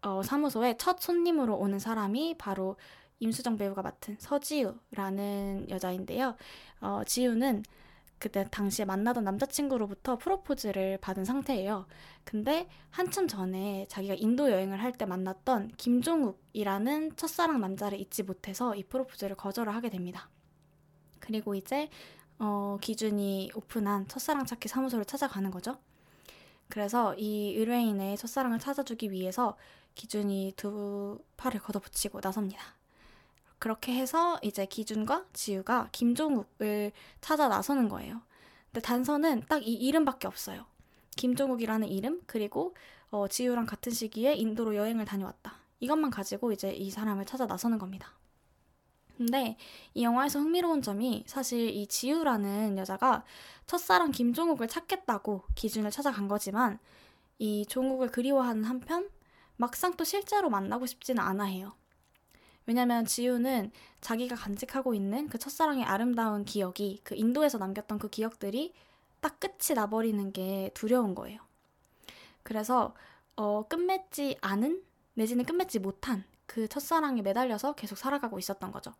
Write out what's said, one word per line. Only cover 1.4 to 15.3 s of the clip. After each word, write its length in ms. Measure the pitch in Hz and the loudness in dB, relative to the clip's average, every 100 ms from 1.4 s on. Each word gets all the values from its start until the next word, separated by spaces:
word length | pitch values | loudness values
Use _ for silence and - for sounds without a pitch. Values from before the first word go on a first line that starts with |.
| 247 208 | 4 2
오는 220 | 202 196 | 2 0
사람이 580 | 214 226 196 226 320 330 | -2 0 0 0 0 -4
바로 380 | - 190 190 202 - - - _ | -4 -2 -2 -4 -12 -20 -20 _
임수정 360 | 226 226 247 220 | -2 -2 -2 0
배우가 240 | 202 196 | 0 -2
맡은 360 | 202 - - 214 | -6 -8 -12 -12
서지우라는 1500 | - 285 294 302 220 - _ - 196 196 202 202 196 196 - | -2 -2 0 0 0 -2 _ -4 -2 -2 -2 -2 -2 -4 -4
여자인데요. 680 | 185 185 185 190 220 262 226 - - - - | -4 -2 -4 -4 -2 -2 -2 -14 -20 -20 -10
어, 200 | 196 202 208 | -4 -4 -2
지우는 560 | - 247 226 269 214 208 - - - - - | 2 2 4 2 2 -2 -16 -20 -20 -20 -10
그때 240 | 214 202 196 | -4 -2 -2
당시에 360 | - 202 208 | -2 -2 0
만나던 400 | 202 190 214 240 | -2 0 2 2
남자친구로부터 920 | 202 196 269 - 285 254 208 196 - 240 | 0 0 -2 0 0 0 0 -4 -4 -2
프로포즈를 840 | 339 381 - 277 214 196 190 190 | 0 -2 0 -2 0 0 0 -2
받은 260 | - 190 | -4 -4
상태예요. 640 | 190 269 269 247 190 208 185 - - - | 0 0 0 0 0 -2 -6 -18 -20 -20
근데 460 | - 214 220 311 359 - - | -6 -2 2 0 0 -12 -14
한참 360 | - 359 403 359 | -2 -2 2 0
전에 600 | 202 185 185 202 196 196 | 0 -4 -2 -4 -4 -6
자기가 260 | - 196 | -6 -4
인도 360 | 190 220 254 285 | 0 4 6 6
여행을 300 | 196 190 196 | 6 2 -2
할 120 | 240 | -2
때 140 | 247 208 | -2 -4
만났던 680 | 185 185 | -2 -4